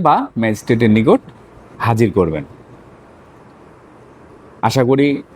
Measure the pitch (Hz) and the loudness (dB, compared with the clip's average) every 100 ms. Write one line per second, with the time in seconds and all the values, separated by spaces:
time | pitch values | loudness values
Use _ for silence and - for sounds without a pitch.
0 | 165 175 277 - 113 107 - 117 117 110 | 2 0 -2 -4 -4 -4 -2 0 2 2
1 | 113 233 - - - - - - 113 113 | 2 0 -2 -20 -20 -20 -20 -8 -2 0
2 | 113 90 87 78 71 - - - - - | 0 0 -2 -2 -10 -18 -20 -20 -20 -20
3 | - - - - - - - - - - | -20 -20 -20 -20 -20 -20 -20 -20 -20 -20
4 | - - - - - - - 135 123 135 | -20 -20 -20 -20 -20 -6 -4 0 0 2
5 | 143 143 - | 0 -2 -10